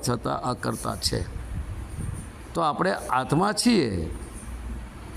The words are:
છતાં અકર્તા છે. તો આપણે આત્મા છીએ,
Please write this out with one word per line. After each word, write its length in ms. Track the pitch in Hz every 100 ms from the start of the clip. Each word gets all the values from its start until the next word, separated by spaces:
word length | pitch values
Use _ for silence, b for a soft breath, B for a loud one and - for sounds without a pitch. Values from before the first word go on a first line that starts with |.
| -
છતાં 320 | 120 - 139
અકર્તા 540 | 127 123 - 117 - 107
છે. 300 | - - - - - - - - - - - - - - -
તો 80 | 170
આપણે 300 | 156 - 185
આત્મા 600 | - - 127 131 143 202
છીએ, 600 | 208 247 220 123 90 80 - - - - - - - - - -